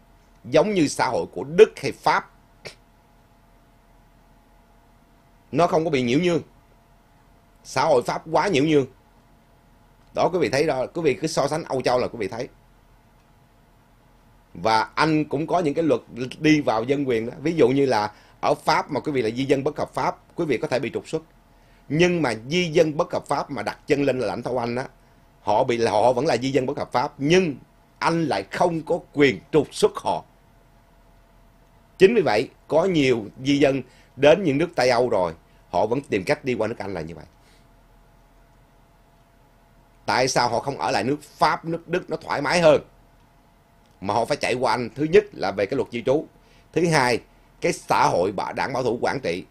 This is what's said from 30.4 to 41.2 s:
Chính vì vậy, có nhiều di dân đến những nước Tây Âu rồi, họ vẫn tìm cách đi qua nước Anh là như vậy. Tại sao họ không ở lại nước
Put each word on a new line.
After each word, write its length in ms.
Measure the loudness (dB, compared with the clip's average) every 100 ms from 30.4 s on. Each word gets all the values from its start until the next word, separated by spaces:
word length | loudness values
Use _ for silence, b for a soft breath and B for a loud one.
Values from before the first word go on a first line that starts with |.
| _ _ _ _ _ _ _ _ _ _ _ _ _ _ _ 4
Chính 180 | 4 4
vì 60 |
vậy, 280 | 2 0 -2 _ -2
có 180 | 0 2
nhiều 400 | 2 2 0 -4 -8 -2
di 120 | 2
dân 240 | 2 0 -6 b b 2
đến 280 | 4 4
những 140 | 2 0
nước 120 | 0 0
Tây 140 | 2
Âu 200 | 2 2
rồi, 240 | 2 -2 -4 _ b -6
họ 160 | -2 0
vẫn 160 | -2
tìm 220 | -2 -4
cách 220 | -2 -4 -2
đi 80 |
qua 140 | -4 -4
nước 100 | -6
Anh 160 | -10
là 80 | -10
như 140 | -10 -14
vậy. 100 | -20 _ b b b _ _ _ _ _ _ _ _ _ _ _ _ _ _ _ _ _ _ _ _ _ _ _ -2
Tại 220 | 0 2
sao 220 | 0 0
họ 100 | -2
không 180 | -4 -6
ở 140 | -2
lại 120 | -2
nước 140 | -2 -4